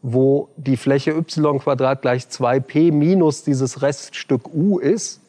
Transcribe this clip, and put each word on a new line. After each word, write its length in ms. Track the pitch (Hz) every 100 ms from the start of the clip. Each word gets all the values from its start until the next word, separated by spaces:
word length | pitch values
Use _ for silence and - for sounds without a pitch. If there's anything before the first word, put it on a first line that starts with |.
wo 480 | 135 120 135 143 - -
die 180 | 135 131
Fläche 360 | - 139 147
y 480 | 156 165 - 151 139
Quadrat 420 | 147 127 131 135
gleich 260 | 127 127 -
zwei 320 | - 123 131
P 320 | 139 151 170
minus 540 | 151 151 190 160 143 -
dieses 360 | 135 131 131
Reststück 720 | 135 143 - - - 131 -
u 240 | 160 185 196
ist 440 | 135 214 - -